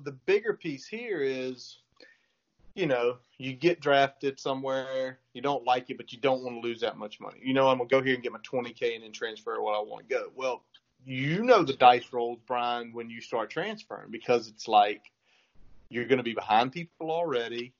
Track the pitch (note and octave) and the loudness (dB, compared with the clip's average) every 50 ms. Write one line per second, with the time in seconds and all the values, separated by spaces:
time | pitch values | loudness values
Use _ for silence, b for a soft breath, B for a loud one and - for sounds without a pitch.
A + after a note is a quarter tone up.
0 | C#3+ D3 C3+ C3 _ - G3 G#3+ A3+ A3+ - - - E3 C#3 C3 - - G#3+ A3+ | -12 -12 -14 -6 _ 0 0 2 2 -2 -4 -4 -6 -10 -10 -10 -12 -12 -12 -10
1 | A#3+ A#3 G3 D#3 C#3 C3+ C3 C3 B2+ C3 B2+ B2 - - - - _ _ _ _ | -8 -6 -4 -2 -2 -2 -2 -2 -4 -6 -8 -10 -14 -20 -20 -20 _ _ _ _
2 | b b b b b b b b _ _ _ _ _ - - G3+ F3+ D3+ C3 A#2+ | b b b b b b b b _ _ _ _ _ -12 -6 -4 -2 0 0 2
3 | A#2+ A#2+ B2 - _ _ _ - B2+ C3 C3 B2+ D#3+ E3+ E3+ - C#3 D3 C#3 C#3 | 0 0 -2 -4 _ _ _ -12 -10 -10 -4 0 2 2 2 2 2 4 6 6
4 | C#3 C3+ - _ C#3 C#3 C3+ - - C#3+ C3+ C3+ C3+ C3+ C3+ C3+ C3 C3+ C3 C3 | 6 4 2 _ -4 -4 -4 -4 -4 -4 -4 -4 -4 -4 -2 -4 -4 -4 -4 -4
5 | C3 C3 B2+ - _ _ - - C3 C#3+ C#3+ B2+ A#2+ B2+ B2+ B2+ B2+ - B2+ A2+ | -4 -4 -6 -10 _ _ -10 -4 -2 -2 -2 0 2 2 0 0 0 -4 -10 -12
6 | A2+ - - A#2 B2 C3+ C3 B2+ B2+ B2 A#2+ A#2 A#2 A#2+ A#2 A2+ A#2 G#2+ F#2 G#2+ | -14 -16 -8 -2 0 0 0 0 -2 -6 -8 -6 -6 -6 -4 -2 -4 -4 -4 -4
7 | G#2+ G#2 - - G#2 G#2 - - - C3 C3 C3+ C3+ C3+ C3 B2 A#2+ A#2+ C3+ C3+ | -10 -12 -12 -14 -16 -16 -14 -8 -4 0 2 4 4 4 4 2 2 2 2 2
8 | B2+ C3+ B2+ B2 A#2+ A#2+ A#2 A2+ - - - B2+ A#2+ A#2+ A2 - B2 A#2 A#2 A2+ | 4 2 0 0 -2 -6 -8 -10 -10 -6 -4 -4 -4 -6 -6 -4 -4 -4 -4 -4
9 | A2+ A2 G#2+ - A#2+ A2+ A2 G#2+ - A#2 A2 A2 G#2+ G#2+ G#2+ G#2+ G#2+ G#2+ A2+ G#2+ | -10 -14 -12 -10 -8 -8 -8 -8 -8 -6 -6 -4 -2 -2 -2 -2 -4 -6 -10 -12
10 | G#2 A#2 B2+ A#2 G2+ - A#2 B2+ B2+ B2+ A#2+ - _ _ _ - _ _ _ _ | -8 -4 -4 -4 -4 -6 -8 -6 -4 -4 -4 -6 _ _ _ -20 _ _ _ _
11 | B2 C3 C3 B2+ C3+ D3 E3 G3 A#3 B3+ A#3+ G3+ D#3+ C3+ C3 - B2+ B2 B2 B2 | -12 -8 -6 -4 -2 0 0 2 6 6 6 6 6 4 4 8 10 10 10 8
12 | A2+ - - A#2+ A#2 A#2+ A#2+ A#2 _ - B2 B2 A#2+ A#2+ A#2+ A#2+ A#2+ A#2 A2+ A#2+ | 4 -4 -4 -4 -4 -4 -4 -6 _ -4 -2 -2 0 0 -2 -2 -4 -8 -10 -12
13 | A#2 A#2 A#2 A2+ A2+ - C3 A2+ G#2+ G#2+ - D#3 F3+ G#3+ A3 G#3+ - - G#2+ G2+ | -12 -12 -12 -14 -10 -6 -4 -4 -4 -4 -4 -6 -4 -4 -6 -8 -12 -12 -14 -14
14 | G#2 G#2+ A2+ A2+ - - B2 A#2+ A2 G#2+ A2 - - A#2 A2 G#2 G#2 G#2 G#2 - | -12 -12 -12 -6 0 2 2 2 0 -2 -14 -12 -2 4 6 6 6 6 2 -4
15 | _ _ _ _ _ _ _ _ _ _ _ - - - - - - - - A#2+ | _ _ _ _ _ _ _ _ _ _ _ -20 -20 -20 -20 -20 -16 -10 -6 -4
16 | A#2+ A2+ C3+ B2+ A#2 A#2 A2 G#2 - - G#2+ A2 B2 C3 - E3+ E3+ - _ - | 0 2 2 2 2 0 -4 -4 0 2 4 4 4 2 -2 -8 -14 -14 _ -8
17 | E3 D#3+ D#3+ E3+ F3 D#3+ C3 A#2+ A#2 A2+ A#2 A#2+ A#2+ B2+ - _ | -4 -4 -2 -2 0 0 0 -2 -2 -4 -6 -8 -10 -10 -14 _